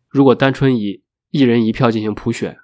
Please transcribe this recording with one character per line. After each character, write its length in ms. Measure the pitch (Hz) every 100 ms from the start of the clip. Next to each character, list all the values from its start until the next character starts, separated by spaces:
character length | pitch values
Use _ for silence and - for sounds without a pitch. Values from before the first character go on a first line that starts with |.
| _
如 160 | 139 135
果 100 | 117
单 180 | 135
纯 220 | 135 135 123
以 240 | 101 - _ _ _
一 120 | 151
人 220 | 123 117 113
一 60 |
票 180 | 110 123
进 120 | 110
行 120 | 107
普 180 | 104 117
选， 260 | - 80 -